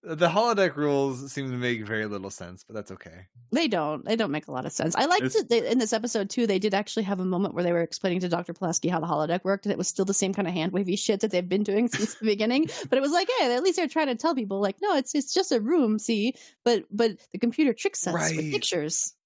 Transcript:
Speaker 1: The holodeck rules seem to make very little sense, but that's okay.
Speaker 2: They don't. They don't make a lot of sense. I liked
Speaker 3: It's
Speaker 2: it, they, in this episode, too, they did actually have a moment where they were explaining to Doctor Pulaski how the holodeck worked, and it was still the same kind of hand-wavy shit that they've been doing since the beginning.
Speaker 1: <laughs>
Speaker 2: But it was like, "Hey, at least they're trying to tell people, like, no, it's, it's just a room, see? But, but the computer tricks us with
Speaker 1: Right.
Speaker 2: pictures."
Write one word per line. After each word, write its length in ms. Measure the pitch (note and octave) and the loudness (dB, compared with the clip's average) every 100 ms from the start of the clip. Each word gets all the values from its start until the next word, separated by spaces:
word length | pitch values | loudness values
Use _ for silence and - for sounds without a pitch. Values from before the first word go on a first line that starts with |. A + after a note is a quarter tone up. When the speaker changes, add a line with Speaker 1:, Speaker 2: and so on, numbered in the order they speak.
Speaker 1:
The 220 | - D#3 E3+ | -8 2 4
holodeck 460 | F3+ A#3 G#3 F#3 | 4 2 4 2
rules 560 | C#3+ D3 C#3+ C#3 B2+ C#3 | 2 2 2 2 -2 -8
seem 160 | C#3 C3+ | -6 -4
to 40 | B2 | -2
make 300 | B2 A#2+ G#2+ | 0 -2 -2
very 200 | A2 G#2+ | -4 -2
little 240 | G2+ F#2+ | -6 -8
sense, 340 | - F2 F#2 | -10 -14 -16
but 100 | - | -14
that's 160 | G#2+ G2+ | -12 -12
okay. 380 | F#2 - E2+ F#2 - - | -14 -16 -20 -20 -20 -6
Speaker 2:
They 160 | B3 E4 | -2 0
don't. 360 | G3 D3+ D3+ | 0 -2 -4
They 120 | - A3+ | -4 -2
don't 160 | G#3 | 0
make 160 | D3+ - | -2 -6
a 20 | |
lot 160 | C3 C#3 | -8 -6
of 60 | |
sense. 240 | - D#3+ - | -4 -2 0
I 80 | |
liked 220 | C#4 F4+ C3 | 2 2 2
Speaker 3:
It's 100 | A4 | 0
Speaker 2:
it, 120 | - | 2
they, 220 | A#3 - | 0 2
in 80 | A#3 | 0
this 140 | A3 | 0
episode, 360 | A3 A#3 A3+ G3 | -2 -2 -2 -2
too, 200 | - A#3 | -2 0
they 100 | F#3+ | 2
did 160 | G#3 | 2
actually 300 | G3 G#3 - | 0 -2 -4
have 160 | G3 G3 | -2 -2
a 40 | |
moment 300 | F#3 F3+ G3 | -2 0 -2
where 80 | - | 0
they 80 | F3 | 0
were 120 | F3 | 2
explaining 360 | E3 - F#3+ F3 | 0 -2 -2 -2
to 80 | F3+ | 0
Doctor 240 | F3 F3 | -2 -4
Pulaski 360 | E3+ F3+ E3 - | -6 -2 -2 0
how 100 | F3+ | -2
the 80 | C#3+ | -2
holodeck 380 | D3+ D3+ F3 | -2 0 0
worked, 200 | F#3 G3 | 0 -2
and 60 | G3+ | 0
it 60 | G3 | -2
was 80 | F#3 | -2
still 180 | - | -2
the 80 | F#3+ | 0
same 220 | G3 F#3+ | 2 0
kind 140 | G3 F#3 | 0 -2
of 60 | |
hand-wavy 420 | F3 E3 F3+ F#3+ F3 | -2 -2 0 0 -2
shit 240 | - G3+ | 0 0
that 100 | A3 | 2
they've 180 | F#3 F3+ | 0 0
been 140 | F#3+ | 0
doing 240 | G#3 G#3 A#3+ | 2 2 0
since 300 | - A3 - | 0 -4 -2
the 100 | G#3+ | -2
beginning. 400 | G3+ G#3+ B3+ D#4+ - | 0 2 2 0 -2
Speaker 1:
<laughs> 100 | - | -2
Speaker 2:
But 80 | B3+ | 0
it 20 | |
was 120 | C#4 | 2
like, 160 | E4+ F#4+ B4+ | 0 0 0
"Hey, 160 | C#4+ | 2
at 80 | A#3+ | 2
least 140 | F#4+ F4+ | 2 2
they're 100 | D#4+ | 0
trying 220 | D#4+ D4 | 0 0
to 80 | A#3+ | 0
tell 180 | D#4+ | 0
people, 260 | C4+ G#3 G3 | 0 -2 0
like, 180 | G3+ G3+ | 0 2
no, 140 | G4+ D#4+ | 2 2
it's, 180 | C4 | 2
it's 180 | D4+ - | -2 0
just 200 | - F#4+ | 0 2
a 80 | B3 | 2
room, 400 | A3 E4+ B3 G#3+ | 4 4 4 2
see? 340 | - A3+ A3 - - _ | 2 2 2 -2 -14 _
But, 180 | - A3+ - | 2 2 0
but 220 | G#3 A3+ F3+ _ | 0 0 0 _
the 80 | G3+ | -2
computer 340 | A#3 A#3 D4+ | -2 4 2
tricks 320 | G3+ G4 - - | 4 -2 -2 -2
us 40 | |
with 100 | E3+ | 0
Speaker 1:
Right. 280 | D#3+ D#3+ D#3 | 0 -2 -2
Speaker 2:
pictures." 640 | C#3+ - F3 D3+ - - _ | -2 0 -2 0 -2 -4 _